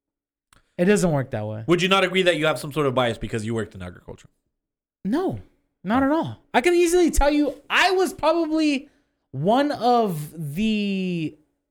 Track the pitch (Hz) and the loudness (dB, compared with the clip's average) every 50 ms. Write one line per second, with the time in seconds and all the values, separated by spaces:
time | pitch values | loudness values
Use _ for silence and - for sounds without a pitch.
0 | _ _ _ _ _ _ _ _ _ _ _ _ _ _ - - 180 196 208 185 | _ _ _ _ _ _ _ _ _ _ _ _ _ _ -4 0 2 2 2 2
1 | 180 170 147 135 127 - - 107 107 107 107 110 110 156 175 170 180 185 196 190 | 2 2 0 0 -2 -4 -6 -6 -6 -6 -8 -8 0 0 0 2 2 2 2 2
2 | 180 185 185 185 180 175 165 151 156 156 151 - - 147 - 156 143 135 120 127 | 2 2 2 2 2 2 2 2 0 0 -2 -2 -6 -6 -4 0 0 0 2 0
3 | 123 117 110 - 120 110 120 113 107 113 117 113 104 - - 95 90 90 90 - | 0 0 -2 -4 -8 -6 -6 -6 -6 -4 -4 -4 -6 -8 -10 -14 -14 -14 -14 -16
4 | _ - - - - - _ _ _ _ _ _ _ _ _ _ _ _ _ _ | _ -20 -20 -20 -20 -20 _ _ _ _ _ _ _ _ _ _ _ _ _ _
5 | - 190 240 339 381 330 127 98 - _ _ _ _ _ _ _ - 180 226 269 | -6 -4 -2 -2 -2 -2 -4 -6 -12 _ _ _ _ _ _ _ -6 -2 0 0
6 | 269 269 302 330 233 123 110 - _ _ - 247 311 359 349 349 349 330 349 359 | 2 2 0 0 -2 -4 -8 -14 _ _ 0 2 2 4 4 4 4 4 4 4
7 | 349 277 - - 277 294 302 294 294 - - - _ - 208 269 330 381 370 381 | 2 2 2 2 2 2 2 2 0 0 -2 -8 _ -2 2 2 4 4 4 2
8 | 370 285 - - 294 311 320 339 320 302 311 320 311 294 285 262 - _ _ _ | 0 -2 -2 -2 0 0 2 2 0 0 0 0 0 0 0 -2 -6 _ _ _
9 | _ _ _ _ _ _ - 135 151 190 233 269 285 294 269 - 214 247 240 233 | _ _ _ _ _ _ -8 -4 0 2 2 2 2 0 -2 -2 0 2 2 4
10 | 226 202 170 147 147 151 143 170 160 139 143 185 220 220 214 208 202 202 196 190 | 2 0 -2 -6 -8 -10 -12 -10 -10 -8 -4 -2 -2 0 0 0 -2 -2 -2 -2
11 | 185 180 175 170 156 147 - _ _ _ _ _ _ _ | -2 -4 -4 -4 -4 -6 -8 _ _ _ _ _ _ _